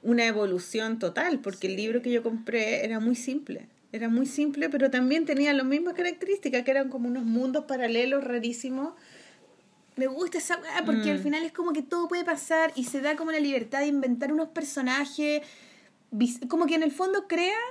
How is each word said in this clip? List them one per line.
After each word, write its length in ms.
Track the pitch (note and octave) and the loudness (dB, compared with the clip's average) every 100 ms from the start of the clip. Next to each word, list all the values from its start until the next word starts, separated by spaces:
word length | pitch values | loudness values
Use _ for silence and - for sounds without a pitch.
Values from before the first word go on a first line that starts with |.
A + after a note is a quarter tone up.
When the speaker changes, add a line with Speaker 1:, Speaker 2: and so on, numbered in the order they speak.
Speaker 1:
una 240 | G#3+ A#3 A#3 | 4 4 4
evolución 720 | G#3+ G#3 F3+ F3+ A3 A3 A3 | 2 0 0 -2 -4 -2 -2
total, 400 | F#3+ - E4 D4+ | -2 0 0 0
porque 300 | - F#3 F#3 | -2 -4 -4
el 60 | |
Speaker 2:
Sí. 20 | F#3+ | -2
Speaker 1:
libro 200 | A3 A#3 | 0 0
que 80 | B3 | 0
yo 140 | A#3+ | 0
compré 600 | A#3 A3+ - A#3 A3 A#3 | 0 -4 -2 -2 0 0
era 140 | A3 A3+ | 0 0
muy 160 | A3 | 0
simple. 540 | A#3+ - C4+ - - - _ _ | 0 -2 -6 -6 -12 -12 _ _
Era 160 | A3 A#3 | -6 0
muy 180 | A#3 C#4 | 2 2
simple, 420 | - D4 C#4+ D#4 | 0 0 0 0
pero 200 | C#4+ C4+ | 2 4
también 340 | B3+ B3+ D4+ | 4 4 2
tenía 280 | D4+ C#4 C#4+ | 2 2 4
las 120 | C#4 | 4
mismas 300 | C4 C#4+ F4 | 2 0 0
características, 680 | F4 F4 E4 F#4 G4 - B3 | 0 -2 -2 -2 -2 0 -2
que 60 | B3 | 2
eran 160 | C4+ C4+ | 2 2
como 180 | C4+ A#3+ | -2 -2
unos 160 | B3 | -2
mundos 440 | A3+ A3+ C4 C4 D4 | 2 2 2 0 -2
paralelos 580 | C4+ A#3+ A#3 B3+ C#4 | -2 0 2 2 0
rarísimos. 680 | C4+ A#3+ A#3 A#3+ C4 C4 C#4+ E4+ - - - - - _ _ _ _ | 0 -2 -2 -4 -6 -4 -6 -8 -20 -20 -20 -20 -20 _ _ _ _
Speaker 2:
Me 120 | - C4 | -2 -2
gusta 320 | C4+ F4 E4+ | 0 -2 -2
esa 180 | - F4 | -2 -2
weá, 260 | E4 F4 - | -2 -4 2
porque 240 | A3 G#3+ | 2 2
Speaker 1:
Mm. 40 | D4 | 0
Speaker 2:
al 20 | |
final 220 | D4 D4+ | 0 0
es 80 | E4 | -2
como 200 | - F4 | -2 -2
que 100 | D#4 | -2
todo 260 | C#4 F4 E4+ | -2 -2 0
puede 160 | F4 | -2
pasar 480 | F4 D4+ - D#4+ D#4+ | -2 -4 0 2 2
y 100 | D#4 | 0
se 160 | B3 C#4 | -4 -2
da 120 | C#4 | 0
como 160 | D4+ D#4+ | -2 -2
la 80 | D#4 | 0
libertad 400 | C#4+ C4 A3+ C4+ | 2 0 -2 -2
de 60 | D4 | 0
inventar 460 | C#4+ C4 A#3 C#4 | 2 2 0 2
unos 160 | D4+ D#4+ | 0 0
personajes, 920 | E4 D4 - B3+ C4 C#4 - D4+ D4 D4 - - - - _ _ | -4 -6 -4 0 0 -2 -2 0 0 -4 -20 -20 -20 -20 _ _
vis-, 300 | G#3+ A#3+ A#3+ B3 | 0 0 0 -2
como 180 | E4 E4 | 2 2
que 80 | |
en 80 | D#4+ | 2
el 80 | D#4 | 2
fondo 360 | C#4+ F#4 G4 G4 | 0 0 0 0
crea 300 | E4+ F4 G#4+ A#4+ | 0 0 0 -4